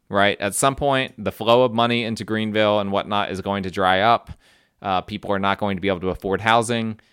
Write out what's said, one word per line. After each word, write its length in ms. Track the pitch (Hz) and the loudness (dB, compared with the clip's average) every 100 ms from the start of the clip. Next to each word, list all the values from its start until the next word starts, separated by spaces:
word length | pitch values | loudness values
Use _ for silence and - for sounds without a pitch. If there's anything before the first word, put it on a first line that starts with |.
| - | -4
right? 300 | 101 101 - | 2 2 2
At 160 | 101 - | -4 0
some 200 | 139 131 | 0 0
point, 460 | 143 131 131 - | 0 0 -2 -6
the 120 | 95 | -8
flow 300 | - 110 120 | -2 4 4
of 100 | 127 | 4
money 320 | 113 120 117 113 | 2 0 0 -2
into 180 | 107 | -6
Greenville 560 | 104 110 110 107 107 104 | -4 -4 -2 2 2 2
and 120 | 98 | 0
whatnot 380 | 98 85 104 98 | -2 -2 -2 -2
is 120 | 92 | -4
going 220 | 98 101 | -4 -4
to 60 | 92 | -4
dry 300 | 95 92 92 | 0 2 4
up. 320 | 110 117 - - _ _ _ _ | 4 2 -2 -20 _ _ _ _
Uh, 200 | 101 92 | -4 -4
people 320 | - 104 98 | -4 -10 -4
are 40 | 98 | -2
not 220 | 98 98 | 0 0
going 160 | 104 92 | -2 -2
to 60 | |
be 80 | 95 | -2
able 100 | 90 | -2
to 100 | 92 | -2
afford 300 | 87 98 95 | -4 -2 0
housing. 600 | 110 117 113 117 113 107 _ | 2 2 2 -2 -4 -8 _